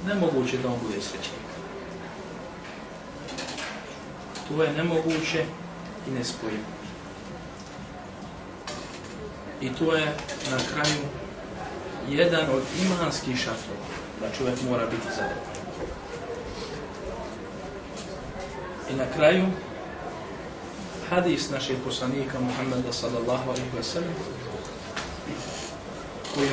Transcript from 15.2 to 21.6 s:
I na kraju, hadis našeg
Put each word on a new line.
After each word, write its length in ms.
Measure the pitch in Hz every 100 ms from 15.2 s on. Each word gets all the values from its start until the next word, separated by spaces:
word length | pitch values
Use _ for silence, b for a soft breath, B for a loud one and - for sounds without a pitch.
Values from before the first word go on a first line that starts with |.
| - - - - - - 480 - - - - - 143 - 143 139 143 - - - - - - - 381 392 - - - - - - - - - - -
I 40 |
na 100 | 135 123 156
kraju, 280 | 151 185 185 180 - - - - - - - - - - - - - - -
hadis 400 | 180 175 139 -
našeg 260 | 135